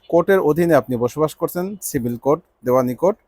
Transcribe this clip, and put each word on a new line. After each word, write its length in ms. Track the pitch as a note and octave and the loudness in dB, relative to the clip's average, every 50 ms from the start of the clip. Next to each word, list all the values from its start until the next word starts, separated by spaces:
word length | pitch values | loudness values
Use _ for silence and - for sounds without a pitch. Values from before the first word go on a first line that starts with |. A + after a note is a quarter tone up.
| _ | _
কোর্টের 320 | - - E3+ E3+ G3 G3 F#3+ | 0 0 2 2 4 2 2
অধীনে 360 | - D3+ D3+ E3 F3 E3+ D#3+ | 2 2 2 2 2 2 2
আপনি 200 | C3+ B2 - B2+ | 2 2 0 -2
বসবাস 340 | A#2 B2 A#2+ - C#3+ D#3 D3+ - | -2 -2 -2 -2 -2 -2 -2 -2
করছেন, 300 | - E3 D#3 - F3+ F3+ G3 G#3 F#3+ | -4 -6 -6 -4 -6 -8 -8 -8 -10
সিভিল 340 | - - - C#3 A#2 A#2+ A#2+ | -8 -6 -6 -4 -4 -4 -6
কোর্ট, 240 | A2 - C3+ D3+ E3+ - _ _ _ - | -4 -2 0 0 0 -4 _ _ _ -2
দেওয়ানি 320 | B2 B2 C3 B2+ B2 B2 | 0 0 2 0 0 -2
কোর্ট, 220 | - - F#3 A3 - _ | -2 -2 -2 -2 -2 _